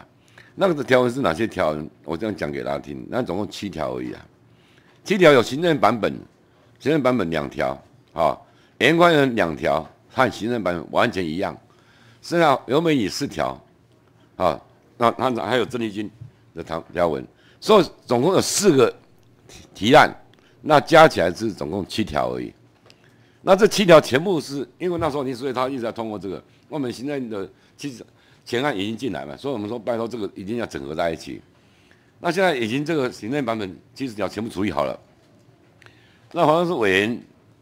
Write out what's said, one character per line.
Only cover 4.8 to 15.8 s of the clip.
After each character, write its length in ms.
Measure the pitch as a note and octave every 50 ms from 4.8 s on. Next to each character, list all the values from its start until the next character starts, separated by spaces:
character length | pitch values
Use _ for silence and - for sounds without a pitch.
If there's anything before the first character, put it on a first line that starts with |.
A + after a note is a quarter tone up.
| _ _ _ _ -
七 120 | - F#3+
条 140 | G#3 F3 D3+
有 100 | C#3+ B2
行 200 | G#2 - B2 C#3+
政 160 | F3 F3 D#3 B2+
版 180 | F#2+ G2+ A#2+
本， 140 | A2+ G2 D#2+ C2+ G#1+ - - _ _ _ _ _ _ _ _ _ _
行 120 | - B2
政 100 | D#3+ D#3
版 160 | B2 B2+ B2+
本 120 | A#2+ F#2 E2
两 200 | D#2+ D#2 C#2+ C2
条 300 | - C#2 C#2+ C2 C#2 C#2 - _ _ _ _ _
啊， 260 | - D#2+ E2 C#2+ A#1+ - - _ _ _ _ _ _ -
严 180 | G#2+ C3+ E3
宽 160 | E3 F3 F3 E3
仁 220 | D3 C#3 C3+ A#2
两 200 | A2 F2+ E2 D#2
条， 320 | C#2 D#2+ D2+ C#2+ D#2 D#2 - - _ _ _
和 200 | - - C3 A2
行 200 | - - F#2 A#2
政 120 | B2 A#2 F#2
版 100 | F2+ F2
本 120 | E2 - -
完 180 | - F2 G#2+ A#2+
全 140 | F#2+ F#2+ F2+
一 140 | D#2+ D#2
样。 180 | F2+ G2 F2 D2 - _ _ _ _ _ _ _ _ _ - - _
剩 180 | - - D#3+ E3+
下 200 | E3 D3 C3+ - -
尤 160 | - B2+ D3+
美 120 | E3+ E3 D3+
女 140 | C3+ G2+
四 180 | E2+ - - -
条， 320 | - - D#2 C2+ C2 C2 C#2 - _ _ _ _ _ _ _ _ _ _ _ _ _ _
啊， 240 | - F#2+ E2+ C#2+ - - _ _ _ _ _ _
那 120 | - A#2+ A#2
他 200 | - - A#2 C3 B2 A2 -
还 100 | G#2 A#2+
有 80 | B2+ G#2
郑 160 | - B2
丽 100 | A#2+